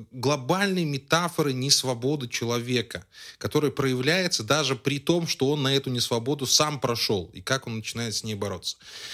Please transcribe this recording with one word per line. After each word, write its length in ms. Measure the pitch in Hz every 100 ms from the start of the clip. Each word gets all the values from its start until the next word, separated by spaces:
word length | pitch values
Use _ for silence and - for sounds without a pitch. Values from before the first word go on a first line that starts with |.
| 113
глобальной 720 | 131 131 147 127 185 196 185
метафорой 720 | 160 139 - 160 175 165 151
несвободы 720 | 127 135 - 127 120 123 151 123
человека, 800 | - 117 120 120 123 117 - - - - -
которая 320 | - 151 147
проявляется 720 | - 135 127 127 180 180 -
даже 320 | 110 147 135 131
при 220 | - 139
том, 280 | - 175 165
что 240 | - 131
он 100 | 151
на 120 | 131 139
эту 140 | 135
несвободу 560 | 123 - 117 120 147 127
сам 320 | - 151 143
прошёл, 480 | 123 117 - 104 85
и 60 | 95
как 280 | - 131 -
он 100 | 110
начинает 380 | 107 117 117 101
с 80 |
ней 100 | 113 104
бороться. 420 | 101 92 - - - - -